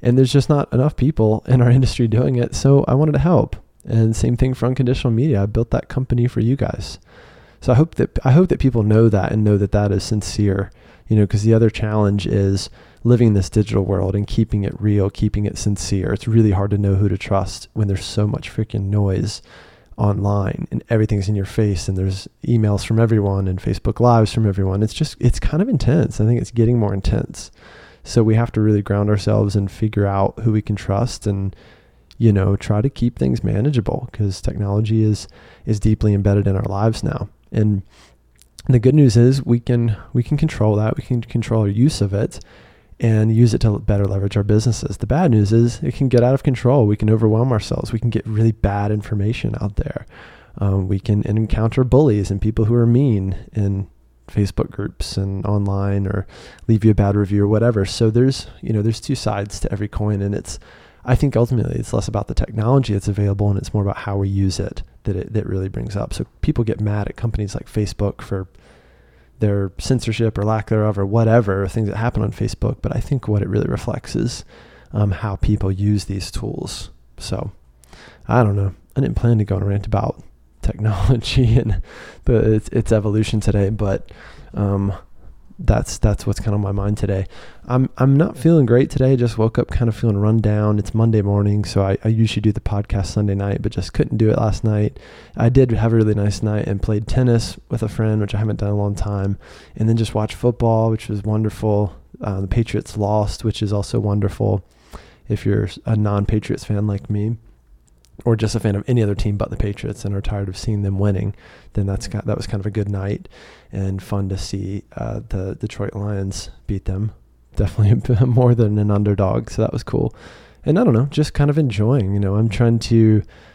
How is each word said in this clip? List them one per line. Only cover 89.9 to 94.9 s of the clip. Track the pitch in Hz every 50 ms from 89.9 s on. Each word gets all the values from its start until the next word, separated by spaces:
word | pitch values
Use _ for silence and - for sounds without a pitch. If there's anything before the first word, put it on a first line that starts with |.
| 104
feeling | - - 117 104 101
run | 101 107 110
down. | 113 107 107 107 107 107 107 107 104
It's | 98 - -
Monday | 110 113 117 110 110 101
morning, | 101 101 101 101 101 101 104 104
so | - - 101 98
I, | 95 98 - -
I | 110
usually | 113 110 113 110 - 107 101
do | 110 101
the | -
podcast | - - - 101 101 - - 101 98
Sunday | - - - 104 101 98
night, | 98 98 101 98 - -
but | - -
just | - 98 - -
couldn't | - 113 110 - 107
do | 113 107
it | 110
last | - 113 107 98 - -
night. | 110 107 104 104 107